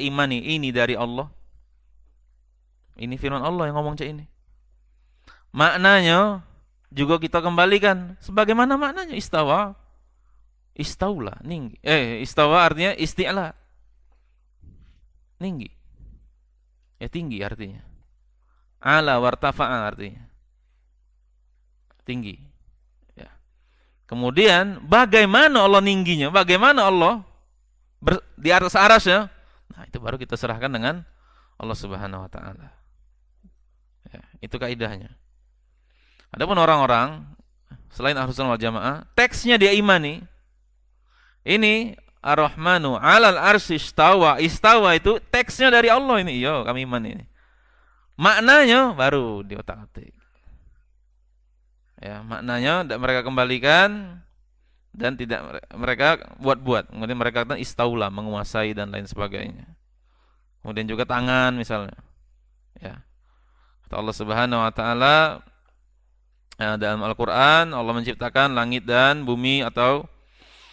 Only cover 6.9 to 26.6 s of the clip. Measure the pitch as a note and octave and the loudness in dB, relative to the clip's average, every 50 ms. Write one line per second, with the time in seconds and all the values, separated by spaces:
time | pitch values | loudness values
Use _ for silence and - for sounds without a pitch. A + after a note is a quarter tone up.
6.9 | - C3+ C#3+ C#3+ E3 E3 E3 D#3+ - E3+ E3 F3 E3+ F3 F3 F#3+ G3+ G#3 G3 G#3 | -6 -4 0 0 0 0 0 -2 -2 -2 -2 0 2 2 2 4 4 4 2 2
7.9 | F#3+ F#3 F3+ F3 F#3 - - - F#3+ G#3+ G#3+ G#3 A3 A#3 B3 C4 C#4 C#4 D4 C#4 | 0 -2 -4 -12 -16 -18 -16 -4 -2 0 0 2 2 2 2 0 0 -2 -2 -4
8.9 | C#4+ F#4+ F#4 E4 C#4 - - - - D#3+ D#3 C#3 D3+ F#3 G#3 G3 G3 - _ _ | -6 -8 -12 -10 -10 -12 -8 -4 -2 -2 0 0 0 0 -2 -4 -10 -16 _ _
9.9 | _ _ _ _ _ _ _ _ _ _ _ _ _ _ _ _ _ - D3 - | _ _ _ _ _ _ _ _ _ _ _ _ _ _ _ _ _ -10 -10 -10
10.9 | - - F#3 G3 G#3 D#3+ A2+ G2 - - - C#3+ F3 D#3+ C3 A2+ - - - C#3+ | -8 -6 -6 -4 -4 -6 -8 -10 -12 -14 -14 -12 -12 -10 -12 -14 -16 -8 -4 -2
11.9 | D#3 D3+ B2+ A#2 A#2 A2 C3 - - - D3+ D3 D#3 F3+ F3 E3 D#3 D#3 F3 G3 | 0 0 0 -2 -6 -8 -10 -4 0 2 2 4 6 4 4 4 2 0 -2 -2
12.9 | G3 - D#3 D3 - - F3+ C3+ F#3 G3 F3+ D#3 - _ _ _ _ _ _ _ | -2 -2 -6 -4 -4 -4 -4 -4 -4 -4 -6 -8 -10 _ _ _ _ _ _ _
13.9 | _ _ _ _ _ _ _ _ _ _ _ _ _ _ _ - - - - - | _ _ _ _ _ _ _ _ _ _ _ _ _ _ _ -20 -20 -20 -20 -20
14.9 | _ _ _ _ _ _ _ _ _ - F3 F#3+ F3+ C#3 G#2+ - _ _ _ - | _ _ _ _ _ _ _ _ _ -12 -12 -10 -10 -10 -12 -14 _ _ _ -20
15.9 | _ - - - - - _ _ _ _ _ _ _ _ _ _ _ _ _ _ | _ -20 -20 -20 -20 -20 _ _ _ _ _ _ _ _ _ _ _ _ _ _
16.9 | _ - A#2 B2 - E3+ E3 D3 A#2 G2 G2+ G2+ A2+ G#2+ G#2+ F#2+ - - - - | _ -16 -14 -12 -12 -10 -10 -10 -10 -10 -10 -10 -10 -12 -14 -16 -16 -20 -20 -20
17.9 | - - _ _ _ _ _ _ _ _ _ _ _ _ _ _ _ _ - C3 | -20 -20 _ _ _ _ _ _ _ _ _ _ _ _ _ _ _ _ -2 0
18.9 | D3 D#3 D#3 D3 C3 A#2+ B2 B2 B2 - - C#3 C3+ - D3 A#2+ B2+ A#2 G#2+ G#2 | 2 2 2 2 0 2 0 0 -2 -2 -4 -4 -4 -4 -4 -4 -4 -4 -6 -8
19.9 | G#2 - G2+ G2+ A2 A#2 A#2 - _ _ _ _ _ _ _ _ _ _ _ _ | -8 -10 -14 -16 -16 -18 -20 -20 _ _ _ _ _ _ _ _ _ _ _ _
20.9 | _ _ _ _ _ _ _ _ _ _ _ _ _ _ _ _ _ _ _ _ | _ _ _ _ _ _ _ _ _ _ _ _ _ _ _ _ _ _ _ _
21.9 | _ _ _ - B2 B2 A2+ G2+ F#2 - - - _ _ _ _ _ _ _ _ | _ _ _ -12 -10 -10 -10 -12 -14 -18 -20 -20 _ _ _ _ _ _ _ _
22.9 | _ _ _ _ _ - - - _ _ _ _ _ _ _ _ _ _ _ _ | _ _ _ _ _ -20 -20 -20 _ _ _ _ _ _ _ _ _ _ _ _
23.9 | _ _ _ - - A#2+ B2 B2 B2+ E3 A3 G#3+ F3+ F3 F#3+ G3+ F#3+ - - D3 | _ _ _ -12 -8 -4 -4 0 2 4 6 6 6 4 2 -2 -6 -10 0 4
24.9 | F#3 A#3 B3+ G#3 F#3+ A3 G#3+ F#3+ G3 B3 D4+ D#4 C#4 A#3+ G3 G3 G3+ G3 G3 G3+ | 4 6 6 6 6 6 6 6 6 6 6 6 6 6 6 6 6 6 4 4
25.9 | G3 F#3+ F#3 E3+ F3 D3+ C#3 C#3+ F3 G3 F#3 F3 F3+ F#3 | 2 0 0 0 0 0 0 2 2 2 4 4 4 4